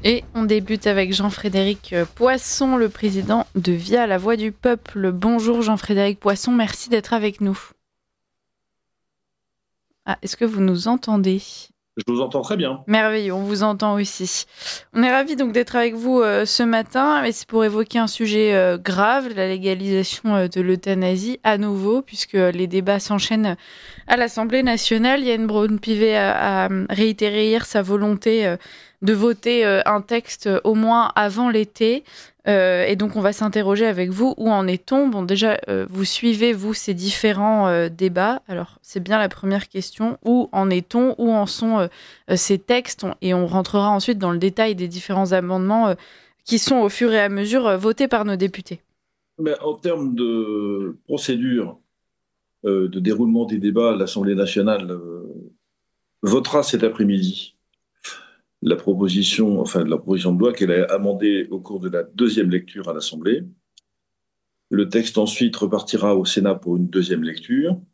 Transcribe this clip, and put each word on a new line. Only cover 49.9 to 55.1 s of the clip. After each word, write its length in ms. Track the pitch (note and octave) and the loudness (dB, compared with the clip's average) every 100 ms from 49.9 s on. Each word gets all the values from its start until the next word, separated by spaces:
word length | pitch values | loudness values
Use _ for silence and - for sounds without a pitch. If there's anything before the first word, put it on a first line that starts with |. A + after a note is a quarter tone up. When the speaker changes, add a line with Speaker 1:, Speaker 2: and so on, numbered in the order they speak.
| E3 C#3 | -2 -2
Speaker 2:
de 840 | A#2+ A#2+ A2+ G#2+ G#2+ G#2 G2+ F#2+ - - | -2 0 0 -2 -2 -2 -4 -6 -10 -8
procédure, 720 | C#3+ - B2 B2+ B2 F2 - _ _ _ _ _ _ _ _ | -6 -2 -2 0 -2 -2 -10 _ _ _ _ _ _ _ _
euh, 240 | G2+ G2 F#2 | -2 0 0
de 100 | F#2+ | -2
déroulement 460 | F#2 G#2+ A#2 A#2 | -2 2 2 2
des 140 | A#2 G#2+ | 0 -2
débats, 360 | G2+ G#2 A#2 | 0 2 2
l'Assemblée 400 | G#2 F#2+ G#2 G2 | 0 -2 -2 -2
nationale, 560 | G2 G2 G#2 G2+ G#2 F2+ | 0 0 0 0 0 -4
euh, 320 | F2+ E2+ | -10 -10